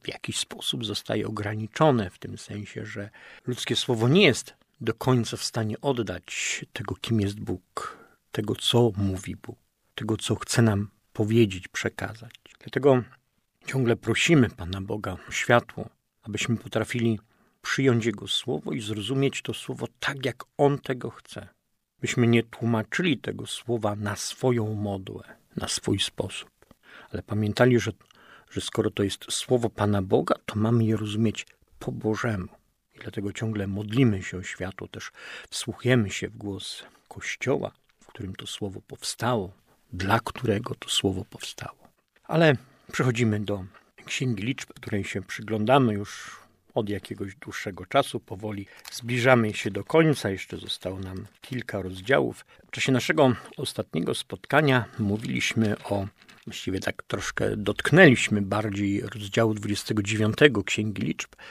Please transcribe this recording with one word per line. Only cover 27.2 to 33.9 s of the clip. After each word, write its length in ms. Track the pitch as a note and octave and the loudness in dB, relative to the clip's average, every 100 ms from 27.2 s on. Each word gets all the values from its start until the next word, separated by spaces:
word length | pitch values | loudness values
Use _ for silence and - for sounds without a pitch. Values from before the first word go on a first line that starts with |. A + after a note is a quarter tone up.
pamiętali, 560 | - G#2 G#2+ G#2 B2 A#2+ | -6 -2 0 4 6 6
że, 120 | G#2 G2 _ _ - - _ | 2 -6 _ _ -20 -20 _
że 100 | - | -10
skoro 300 | - - G#2+ | -4 -2 0
to 120 | - | 0
jest 220 | G2+ - - | -2 -2 -6
słowo 400 | - - B2+ A#2 | -8 0 0 0
Pana 320 | - G#2 G2+ | 0 2 2
Boga, 340 | F#2+ A#2 E3 - - | 2 2 2 -2 -2
to 100 | G#2+ | -2
mamy 300 | A2 A#2+ A2 | 2 4 4
je 120 | A2 | 2
rozumieć 500 | G#2+ G#2 A2+ G2+ - _ _ _ | -2 0 0 0 -8 _ _ _
po 120 | - | -8
Bożemu. 560 | B2 G#2+ G#2+ B2 G#2 F2+ - _ _ _ - | -4 -2 -2 -2 -4 -6 -14 _ _ _ -16
I 40 | |
dlatego 340 | G#2+ G#2 G2+ | -12 -8 -6
ciągle 340 | G2 A2+ G#2+ G2 | -4 -4 -2 -4
modlimy 560 | G2 G#2+ | -4 -2